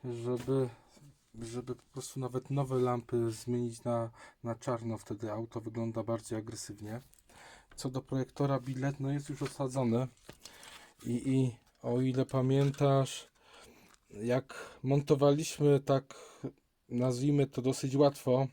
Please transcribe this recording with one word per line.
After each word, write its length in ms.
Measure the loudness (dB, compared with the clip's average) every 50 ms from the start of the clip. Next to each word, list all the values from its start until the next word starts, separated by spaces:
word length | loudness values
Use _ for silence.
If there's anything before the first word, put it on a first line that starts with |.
| -8
żeby, 640 | -8 -8 -6 -4 -4 -4 -4 -2 -2 0 0 0 -2 -6 -14 _ _ _ -20 -20 -20 _ _ _ _ -14 -12
żeby 340 | -12 -8 -8 -8 -6 -8 -10
po 80 | -10 _
prostu 360 | _ _ -12 -12 -10 -8 -6
nawet 300 | -6 -4 -4 -6 -4 -2
nowe 300 | -2 -2 0 0 0 2
lampy 520 | 2 2 0 -2 -2 -2 0 0 0 0
zmienić 520 | -2 -6 -4 -4 -2 -2 -2 -4 -6 -6 -4
na, 260 | -2 -2 0 -2 -4 -8 -16 -20 -20 _ _ -8
na 120 | -8 -8
czarno, 420 | -6 -4 -4 -4 -4 -4 -6 -6
wtedy 340 | -6 -6 -10 -8 -8 -6 -6
auto 300 | -6 -6 -8 -6 -8 -8
wygląda 420 | -8 -6 -6 -4 -4 -4 -4 -4 -4
bardziej 360 | -2 -4 -4 -4 -6 -6 -6
agresywnie. 640 | -6 -8 -10 -10 -12 -12 -12 -12 -10 -10 -10 -10 -12 -16 -20 -20 _ _ -20 -20 -20 -20 -20 -20 -20 _ -16
Co 140 | -8 -8 -6
do 120 | -6 -6
projektora 580 | -6 -2 -2 -2 -2 -4 _ -2 0 0 0 -2
bilet, 400 | -2 -6 -6 -2 -2 -4 -2 -2
no 120 | -2 -2
jest 180 | -2 -4 -4 -8
już 120 | -8 -6
osadzony 680 | -6 -8 -4 -4 -4 -2 0 0 2 2 2 2 0 -2 _ _ _ -20 -20 _ -20 -20 -20 -20 -20 -20 -20 -20 -20 -20 _ _ -6
i, 240 | -2 -2 -2 0 2
i 260 | 2 4 2 2 -2 -6 _ _ _ _
o 200 | -4 -2 0 2
ile 240 | 2 2 2 0 0
pamiętasz, 1040 | 2 2 2 4 4 4 4 4 2 2 2 4 4 6 4 4 0 -4 -12 -14 -18 _ _ _ -20 -20 -20 -20 -20 -20 -20 -20 -20 -20 _ _ _
jak 680 | -10 -6 0 0 0 0 0 -4 -14 -16 -16 -16 -14 -6 0
montowaliśmy 960 | 2 2 2 4 4 4 6 6 6 6 4 0 -4 -2 2 4 6 6 6
tak, 360 | 4 2 0 0 0 _ -20 -20 -20 -20 -16 -12 -12 -12 -12 _ _ _ _ _ _ _
nazwijmy 580 | -2 0 2 2 2 2 2 4 4 4 2
to, 140 | 2 0 0
dosyć 340 | 0 0 0 0 -2 0 4
łatwo 520 | 6 6 6 4 2 2 2 4 4 2 0